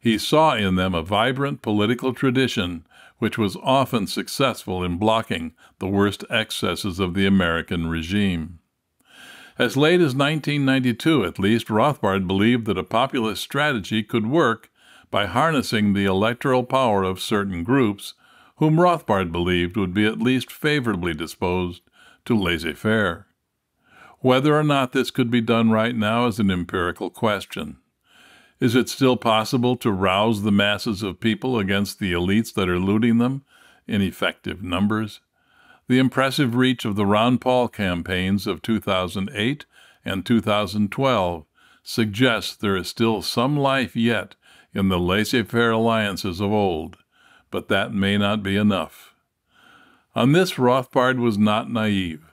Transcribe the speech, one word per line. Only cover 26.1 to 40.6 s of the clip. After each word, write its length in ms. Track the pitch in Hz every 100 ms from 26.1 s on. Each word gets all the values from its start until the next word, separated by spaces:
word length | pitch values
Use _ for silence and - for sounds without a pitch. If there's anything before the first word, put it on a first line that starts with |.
| 117 123
is 140 | 107
an 100 | 104
empirical 600 | 92 87 92 87 85 87
question. 640 | - 117 101 - - 78 71 _ _ _ _ - - _ _
Is 160 | 131
it 140 | 120 117
still 280 | - 131 123
possible 600 | 117 110 107 135 120 123
to 160 | 123
rouse 500 | 95 95 92 110 110
the 80 | 104
masses 540 | 101 101 104 - 101
of 160 | 104 90
people 400 | 113 104 131 123
against 400 | 95 98 101 -
the 120 | 101
elites 400 | 87 90 101 113
that 140 | - 92
are 120 | 90
looting 380 | 95 107 117 117
them 260 | 120 135 _ _ _ _ -
in 160 | 110
effective 600 | 95 - 92 - - 87
numbers? 560 | 92 87 101 110 107 - _ _ _ _ _ _ _
The 120 | 127
impressive 560 | 131 - 135 131 139
reach 300 | 117 127 123
of 120 | 120 101
the 80 |
Ron 320 | 101 104 117 123
Paul 300 | 127 127 120
campaigns 800 | - 101 87 85 92 92 98 95
of 160 | 87
two 180 | - 110
thousand 500 | 101 95 92 98 98
eight 320 | 110 107 147 - _ _ _
and 200 | - 98
two 160 | 90 117
thousand 500 | 104 104